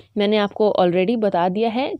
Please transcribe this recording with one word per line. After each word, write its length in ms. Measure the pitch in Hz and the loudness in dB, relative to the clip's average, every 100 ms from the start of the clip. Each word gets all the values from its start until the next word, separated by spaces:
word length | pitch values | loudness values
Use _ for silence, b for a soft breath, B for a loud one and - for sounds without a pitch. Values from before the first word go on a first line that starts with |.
| b 208 | b -2
मैंने 200 | 208 214 | 0 2
आपको 380 | 202 - 208 - | 0 0 0 2
already 360 | 180 175 185 240 | 2 2 0 0
बता 320 | 208 180 180 | 0 0 0
दिया 200 | 190 226 | 0 -2
है 260 | 220 294 | -2 -6